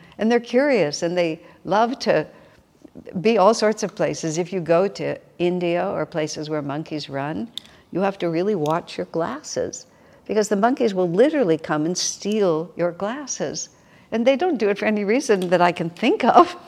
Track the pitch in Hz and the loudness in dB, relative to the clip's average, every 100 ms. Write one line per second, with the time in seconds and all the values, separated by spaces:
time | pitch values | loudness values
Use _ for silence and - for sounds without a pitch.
0 | - - 220 240 233 240 294 240 147 147 | -16 -4 0 0 2 2 4 4 2 -2
1 | 170 180 170 156 - - - 202 233 262 | -2 0 0 -2 -12 -12 -2 0 0 0
2 | 214 156 151 - - _ _ _ - - | 0 0 0 -8 -20 _ _ _ -20 -20
3 | - - 220 220 190 226 214 214 190 - | -12 -2 2 4 4 4 2 0 -4 -2
4 | 147 147 165 156 175 190 160 170 196 196 | -2 -2 -4 -4 -4 -2 2 2 2 -2
5 | 143 143 - - 175 180 175 175 190 160 | -6 -6 -10 -2 -2 0 0 -2 -2 -4
6 | 156 165 151 160 151 151 143 147 160 151 | -4 -4 -4 -6 -6 -6 -4 -6 -8 -10
7 | 147 139 143 170 233 - - - _ 170 | -8 -8 -6 -6 -10 -12 -20 -20 _ -4
8 | 196 196 170 165 196 196 151 165 175 - | -2 -2 -2 -2 -2 -2 0 -2 -4 -10
9 | 180 165 175 277 - - 87 - - _ | -6 -4 -4 -6 -8 -6 -6 -8 -18 _
10 | _ - - 208 208 202 226 269 233 185 | _ -16 -4 -2 0 2 0 2 0 0
11 | 180 175 285 311 190 156 - 151 160 180 | 0 4 4 4 2 0 0 -2 -2 -2
12 | - - 196 214 190 156 170 - 170 165 | -6 -6 -4 0 2 0 -4 -4 -4 -4
13 | 202 277 277 - 151 160 - _ _ - | -6 -6 -10 -8 -6 -8 -12 _ _ -20
14 | - 220 240 269 370 262 202 196 214 208 | -6 0 2 2 2 2 0 0 0 0
15 | 196 240 - 196 180 175 175 175 165 - | 2 2 2 0 2 4 4 2 -4 -2
16 | 233 415 247 - 339 - | 0 2 6 6 6 2